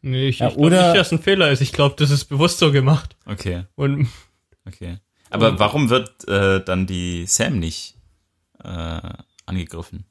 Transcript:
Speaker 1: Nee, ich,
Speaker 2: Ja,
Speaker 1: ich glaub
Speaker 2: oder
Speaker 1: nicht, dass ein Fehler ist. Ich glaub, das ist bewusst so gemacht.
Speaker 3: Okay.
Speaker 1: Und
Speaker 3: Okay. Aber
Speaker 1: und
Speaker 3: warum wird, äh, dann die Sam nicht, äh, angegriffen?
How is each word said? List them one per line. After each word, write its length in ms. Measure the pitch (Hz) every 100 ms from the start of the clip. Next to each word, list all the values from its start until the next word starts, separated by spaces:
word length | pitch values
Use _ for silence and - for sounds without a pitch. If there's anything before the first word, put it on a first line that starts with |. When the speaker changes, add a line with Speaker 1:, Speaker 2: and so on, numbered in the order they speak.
Speaker 1:
Nee, 260 | 139 127 135
ich, 100 | 120
Speaker 2:
Ja, 100 | 117
Speaker 1:
ich 60 |
glaub 100 | - 156
Speaker 2:
oder 260 | 180 180
Speaker 1:
nicht, 80 | 170
dass 100 | 170
ein 60 | 160
Fehler 320 | - 196 156
ist. 100 | 131
Ich 120 | 135
glaub, 240 | - 143 -
das 140 | 143
ist 160 | 143 -
bewusst 320 | 139 170 -
so 120 | 160
gemacht. 460 | 139 131 151 - _ -
Speaker 3:
Okay. 380 | 101 101 87 95
Speaker 1:
Und 340 | - 139 143 127 - _ _ _ _ -
Speaker 3:
Okay. 320 | - 87 87 _ _ _
Aber 180 | 107 113
Speaker 1:
und 80 | 90
Speaker 3:
warum 300 | 104 147 131
wird, 360 | 127 104 _ -
äh, 320 | 98 98 95
dann 220 | 95 92 92
die 380 | 92 90 87 87
Sam 320 | - 113 120
nicht, 360 | 82 - - _ _ _ _ _ _ _
äh, 360 | - 87 82 82 - - - _ -
angegriffen? 580 | 90 85 82 87 90 95